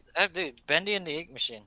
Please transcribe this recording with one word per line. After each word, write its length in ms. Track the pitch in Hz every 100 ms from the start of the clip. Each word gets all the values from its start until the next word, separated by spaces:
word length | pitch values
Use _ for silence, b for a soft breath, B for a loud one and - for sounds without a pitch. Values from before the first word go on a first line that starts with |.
| - 160
oh, 100 | 190
dude, 320 | 170 165 120 -
Bendy 280 | 151 196
and 100 | 202 170
the 100 | 151
Ink 140 | 170
Machine. 300 | 127 - 110